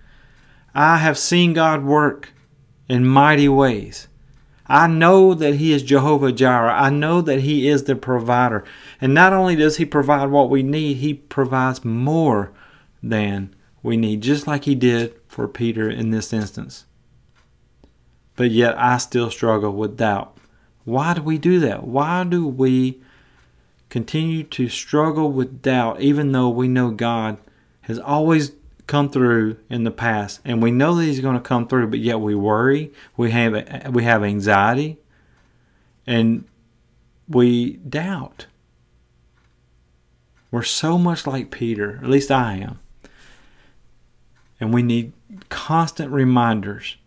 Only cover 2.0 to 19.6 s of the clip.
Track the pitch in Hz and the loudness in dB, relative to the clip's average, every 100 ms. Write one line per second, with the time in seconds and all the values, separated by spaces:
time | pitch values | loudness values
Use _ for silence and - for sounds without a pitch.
2 | 147 - - _ _ _ _ _ - 123 | 2 -2 -14 _ _ _ _ _ -4 0
3 | 127 139 147 151 143 135 135 104 101 - | 4 6 6 6 4 4 2 0 -8 -16
4 | - - - - _ _ - 139 165 165 | -20 -20 -20 -20 _ _ 2 4 4 4
5 | 170 190 190 170 147 143 160 143 120 139 | 6 8 6 4 0 0 2 0 4 2
6 | 147 147 135 117 131 123 117 90 135 147 | 4 2 2 2 2 4 2 2 0 0
7 | 156 175 156 135 135 147 135 143 139 127 | 0 0 0 0 0 0 2 2 0 -4
8 | 127 123 113 123 123 107 - - - - | -2 -2 0 2 2 -2 -8 -20 -20 -4
9 | 131 151 185 190 185 160 151 156 151 147 | 2 4 4 4 0 2 0 0 -2 0
10 | 135 143 139 143 127 135 131 156 151 127 | 2 0 2 2 2 0 0 -2 -4 -2
11 | 147 143 _ - 127 131 131 127 117 117 | -4 -6 _ -4 -2 0 -2 -4 -6 -4
12 | 135 160 156 104 98 - - _ _ _ | 0 0 2 0 -4 -12 -20 _ _ _
13 | 113 110 104 98 95 - _ _ 120 113 | -4 -2 -2 -6 -10 -16 _ _ -4 -2
14 | 110 107 117 147 147 143 143 127 123 117 | -2 -2 -2 -4 -2 -4 -2 0 2 0
15 | 117 - _ - 113 - 117 110 110 117 | -4 -10 _ -10 -10 -4 -4 -2 -4 -4
16 | 113 110 - 110 101 - 131 - _ _ | -4 -4 -4 -6 -6 -10 -16 -18 _ _
17 | _ _ _ _ _ _ _ _ _ _ | _ _ _ _ _ _ _ _ _ _
18 | _ _ _ - 123 113 117 - 123 123 | _ _ _ -2 0 4 2 2 0 0
19 | - 123 117 - 117 110 | -2 -4 -4 -2 0 0